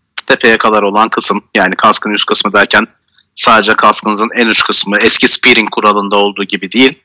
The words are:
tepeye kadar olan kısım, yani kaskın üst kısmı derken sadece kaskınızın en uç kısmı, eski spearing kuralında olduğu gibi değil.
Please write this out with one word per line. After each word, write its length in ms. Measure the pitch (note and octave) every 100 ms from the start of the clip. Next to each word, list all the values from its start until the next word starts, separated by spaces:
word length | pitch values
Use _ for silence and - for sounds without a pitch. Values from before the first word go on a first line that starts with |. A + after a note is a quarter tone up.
| _ - -
tepeye 320 | C3 A#2 A2
kadar 240 | A#2 G#2+
olan 260 | G2+ G#2 A2
kısım, 360 | - - G2+ -
yani 200 | G#2+ F#2 F#2+
kaskın 340 | A2 - G#2+
üst 160 | G#2 -
kısmı 260 | - G#2
derken 340 | G2+ G2 G#2+ A2+ _ _ _ _
sadece 380 | - B2+ A2+ G#2
kaskınızın 580 | A2 A2 G#2+ A2 G#2 A2+
en 120 | A#2+ A2+
uç 180 | A2
kısmı, 320 | - - G2 G#2
eski 280 | A2 - -
spearing 420 | - B2 A2+ G#2
kuralında 460 | - G#2 G2+ G2 G2+
olduğu 280 | G2+ G2+
gibi 280 | G2 F#2+ F#2+
değil. 260 | G#2+ C3+ -